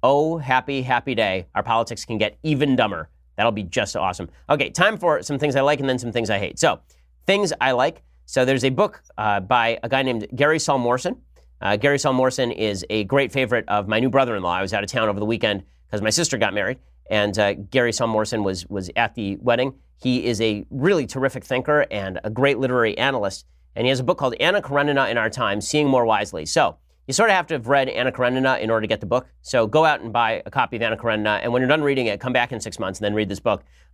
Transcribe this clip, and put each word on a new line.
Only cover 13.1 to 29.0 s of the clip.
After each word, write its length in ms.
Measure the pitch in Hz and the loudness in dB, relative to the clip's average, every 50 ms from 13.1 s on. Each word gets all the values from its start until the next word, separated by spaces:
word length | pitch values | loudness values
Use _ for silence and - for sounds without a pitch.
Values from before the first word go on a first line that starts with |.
| 135 139 139 110 | 2 0 0 0
favorite 340 | - 139 131 110 123 117 - - | 0 -2 0 0 0 -2 0 0
of 200 | 104 104 98 98 | -2 -2 0 0
my 120 | 110 113 | 0 0
new 100 | 123 131 | 0 2
brother-in-law. 420 | 110 135 131 123 113 98 90 87 | 2 2 2 2 0 -2 -2 -2
I 120 | 87 92 98 | 0 0 -2
was 100 | 90 110 | -2 -2
out 100 | 101 101 | -4 -4
of 60 | 101 | -2
town 180 | - 113 110 107 | -2 0 0 0
over 120 | 101 101 | 0 0
the 80 | 104 107 | -2 -2
weekend 360 | 117 110 - 107 101 101 92 - _ _ _ _ | -2 0 0 0 0 -2 -6 -12 _ _ _ _
'cause 100 | - 104 | -6 -2
my 80 | 101 110 | -2 0
sister 300 | 110 170 170 - 139 113 | 0 0 0 -2 0 0
got 160 | 110 101 95 | 0 0 0
married. 240 | 104 98 101 131 131 _ _ _ _ _ - | -2 -2 -2 -4 -6 _ _ _ _ _ -4
And, 280 | 107 107 104 104 92 107 | 0 0 0 0 0 0
uh, 160 | 104 101 101 | 0 0 0
Gary 400 | 69 101 95 - 131 120 117 113 | -2 -8 -2 0 0 2 2 0
Saul 140 | - 123 113 | 0 -2 0
Morrison 360 | 113 107 107 104 - 110 104 | 0 0 0 0 -2 -2 -2
was, 240 | 98 95 87 87 - | -2 -4 -4 -8 -8
was 220 | 101 98 95 87 - | -8 -8 -8 -4 -2
at 180 | - 117 110 - | -2 -2 -2 -2
the 240 | - 104 98 98 - | -4 -6 -4 -6 -2
wedding. 380 | - 123 117 120 127 139 - - _ _ _ _ | 0 0 2 2 0 -2 -4 -10 _ _ _ _
He 240 | - 131 123 123 82 | -2 0 0 0 0
is 160 | 117 120 98 | -2 0 0
a 240 | 113 110 107 104 - - | 0 0 0 -2 -6 -10
really 380 | - 135 131 185 202 165 131 - | -6 -2 0 2 2 2 0 -2
terrific 380 | - 131 135 139 - 131 - | -4 -2 -2 -2 -2 -4 -6
thinker 400 | - 131 127 127 151 147 147 139 - | -4 -4 -4 0 2 2 2 2 0
and 300 | - 104 98 95 95 - - | -2 -6 -6 -6 -8 -6 -8
a 40 | 110 | -6
great 280 | 110 120 135 143 139 110 | -2 2 2 2 2 2
literary 400 | 131 123 127 123 117 110 - - | 0 0 2 2 2 2 2 0
analyst. 480 | 123 139 135 123 101 98 98 - - _ _ _ _ _ _ | 0 0 0 0 -2 -4 -6 -8 -14 _ _ _ _ _ _
And 120 | 98 117 | -2 0
he 40 | 127 | 2
has 120 | 135 127 | 2 2
a 20 | 131 | 0
book 140 | 120 185 - | 0 0 0
called 180 | 139 127 117 - | 0 -2 0 0
Anna 220 | 139 170 190 202 | 0 0 2 0
Karenina 460 | - 135 139 143 143 147 143 139 135 101 | -2 0 0 0 2 2 2 2 0 0
in 100 | 117 120 | 0 0
Our 120 | 110 113 | 0 -2
Time, 320 | - 135 120 101 101 104 | -2 -2 -2 -2 -2 -2
Seeing 260 | 101 - - 151 151 139 | -4 -2 0 2 2 4
More 180 | 135 127 117 | 4 4 4
Wisely. 400 | 113 107 101 107 - - 82 78 | 4 2 0 0 -4 -6 -8 -8
So 300 | - - 165 143 92 73 - _ _ _ _ _ - | -2 0 2 2 2 0 -6 _ _ _ _ _ -6
you 60 | 131 | 0
sort 160 | - 226 226 | 2 4 4
of 60 | 196 | 4
have 120 | 185 170 - | 2 2 -2
to 80 | 165 | -4
have 120 | 139 113 120 | -6 0 2
read 220 | 143 139 131 131 | 2 2 2 2
Anna 220 | - - 123 131 | -2 -2 -2 -2
Karenina 460 | 123 - 127 123 127 131 131 135 131 - | 0 0 0 0 2 2 2 2 2 0
in 120 | 107 110 | 0 0
order 120 | 113 110 | 0 0
to 60 | 107 107 | 0 0
get 140 | 110 101 | -2 -2